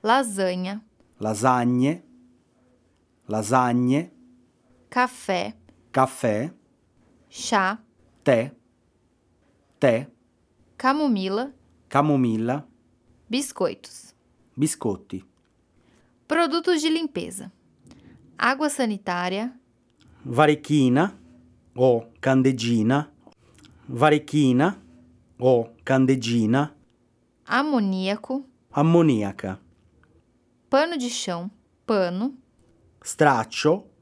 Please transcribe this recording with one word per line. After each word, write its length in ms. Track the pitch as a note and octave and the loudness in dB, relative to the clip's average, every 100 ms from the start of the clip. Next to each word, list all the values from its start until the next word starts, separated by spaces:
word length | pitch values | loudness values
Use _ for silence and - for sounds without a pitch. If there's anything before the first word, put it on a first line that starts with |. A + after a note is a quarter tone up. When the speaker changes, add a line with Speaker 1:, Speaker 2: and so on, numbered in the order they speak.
Speaker 1:
Lasanha. 800 | G#3+ B3+ B3 G3 F#3+ F3+ F#3 G#3 - _ _ _ | 2 0 0 -2 -2 -2 -6 -8 -14 _ _ _
Speaker 2:
Lasagne. 800 | G#2+ G#2+ B2+ B2 A#2+ B2 C3+ F3 _ _ _ _ _ _ _ _ _ _ _ _ - | -6 0 2 2 2 2 0 -2 _ _ _ _ _ _ _ _ _ _ _ _ -8
Lasagne. 840 | G#2+ G2+ C3 B2 A#2+ B2 C#3 F3 _ _ _ _ _ _ _ _ | -6 0 0 2 0 0 0 -2 _ _ _ _ _ _ _ _
Speaker 1:
Caffè. 680 | B3+ B3 B3+ - F3+ G#2 - _ _ _ | -2 -2 -4 -4 -4 -4 -10 _ _ _
Speaker 2:
Caffè. 600 | - C3 - A#2+ G#2 C#3+ - _ _ _ _ _ _ _ | 0 0 0 -2 -2 -6 -10 _ _ _ _ _ _ _
Speaker 1:
Chá. 500 | - - G#3+ F#3+ A3 _ _ _ _ | -12 -2 0 0 -4 _ _ _ _
Speaker 2:
Tè. 300 | - A#2+ C3 - _ _ _ _ _ _ _ _ _ _ _ _ | 0 0 0 -10 _ _ _ _ _ _ _ _ _ _ _ _
Tè. 320 | C#3 A2+ C#3 _ _ _ _ _ _ _ | 2 2 -4 _ _ _ _ _ _ _
Speaker 1:
Camomila. 760 | C4 C#4+ D4 G#3 F#3+ G3 C4+ - _ _ _ | -2 0 0 -2 -2 -4 -6 -12 _ _ _
Speaker 2:
Camomilla. 760 | C#3 D3+ C#3+ B2 A2 A#2 C#3 - _ _ _ _ _ _ | 0 2 2 0 -2 -4 -6 -8 _ _ _ _ _ _
Speaker 1:
Biscoitos. 840 | B3 C#4 - F3+ - - - - _ _ _ _ - | -6 -6 -4 -6 -6 -16 -20 -20 _ _ _ _ -4
Speaker 2:
Biscotti. 680 | D3 - A2+ F#2+ - F#2+ - _ _ _ _ _ _ _ _ _ _ | -4 -2 -6 -6 -10 -16 -16 _ _ _ _ _ _ _ _ _ _
Speaker 1:
Produtos 540 | D#4+ E4+ E4 E4+ E4+ | -2 0 -2 0 0
de 80 | D#4 | 0
limpeza. 640 | D#4+ D#4 F3+ F3 F#3 F#3+ _ _ _ - - - - _ - | -2 -4 -8 -10 -12 -16 _ _ _ -20 -20 -20 -20 _ -2
Água 320 | A#3+ C4+ D4+ | -2 0 -2
sanitária. 840 | C#4+ A#3+ G3 - F3 F3+ F#3+ A#3+ B3+ _ _ _ _ _ - | -2 -4 -4 -6 -4 -4 -4 -8 -12 _ _ _ _ _ -18
Speaker 2:
Varechina 920 | C3 B2 D3+ D3+ - D3+ B2+ B2+ F#3+ - - - _ _ _ | -6 2 4 4 0 2 4 4 0 -4 -20 -20 _ _ _
o 320 | - B2+ A#2 - _ | 0 2 2 -2 _
candeggina. 920 | C3+ C3 C3 B2+ A#2 A#2 G#2+ C#3 D3+ _ _ _ _ _ - _ - | 0 4 2 0 0 0 2 2 -2 _ _ _ _ _ -20 _ -14
Varechina 920 | B2 D3+ D3+ D3+ D3+ C3+ B2 E3 G3 - - _ _ _ _ | 2 4 4 0 2 4 4 2 -2 -18 -20 _ _ _ _
o 300 | B2+ B2 A2+ - | 2 2 0 -12
candeggina. 920 | - C3 C3 C3+ A2+ A#2 G#2+ B2+ D3 _ _ _ _ _ _ _ - | 0 2 4 2 0 0 2 2 0 _ _ _ _ _ _ _ -6
Speaker 1:
Amoníaco. 1000 | A#3+ D4 C4+ G3+ F#3 F#3 G#3+ - C4 C4+ _ _ | -4 0 0 0 -2 -4 -6 -6 -10 -10 _ _
Speaker 2:
Ammoniaca. 880 | - D#3 E3+ E3 A#2 G2+ F#2+ G2 F#2+ _ _ _ _ _ _ _ _ _ _ _ | 0 4 6 4 2 -2 -6 -10 -10 _ _ _ _ _ _ _ _ _ _ _
Speaker 1:
Pano 260 | C#4 D#4+ E4 | 0 0 -2
de 140 | A#3+ | -6
chão. 400 | - - E3+ F#3 _ _ _ - | -6 -8 -8 -8 _ _ _ -4
Pano. 500 | G#3+ F3+ F3+ A#3+ C4+ _ _ _ _ _ _ | -2 0 -2 -6 -8 _ _ _ _ _ _
Speaker 2:
Straccio 840 | - - D3 B2 A2 - D3+ F#3 - _ | -14 2 2 4 -2 -2 0 0 -4 _